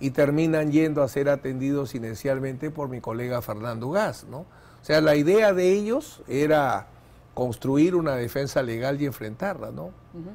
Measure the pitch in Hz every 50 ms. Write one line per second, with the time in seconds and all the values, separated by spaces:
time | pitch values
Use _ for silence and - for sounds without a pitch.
0 | 135 139 127 - 147 139 147 156 165 160 160 156 151 151 147 156 160 156 151 147
1 | 139 120 - 139 139 143 143 135 - 135 131 127 131 139 143 143 135 117 - 123
2 | 113 113 113 - - 139 135 131 135 135 131 127 151 156 151 156 143 131 127 120
3 | - 117 113 117 123 123 123 120 - - 104 104 110 120 117 113 120 131 165 202
4 | 214 170 117 - - 107 117 143 185 - - - - - - - - - 151 156
5 | 156 151 147 147 143 160 190 220 220 208 190 180 180 185 190 202 208 214 240 294
6 | 302 - - - - - 120 139 151 151 156 151 143 127 110 98 101 - - -
7 | - - - - - - - - 123 123 113 - - 131 135 143 156 180 180 175
8 | 160 151 135 123 120 113 - 139 139 135 - 147 131 117 113 117 123 135 143 139
9 | 147 139 113 - 113 107 110 - 190 202 185 139 107 110 120 135 160 185 190 -
10 | - - - 175 160 185 214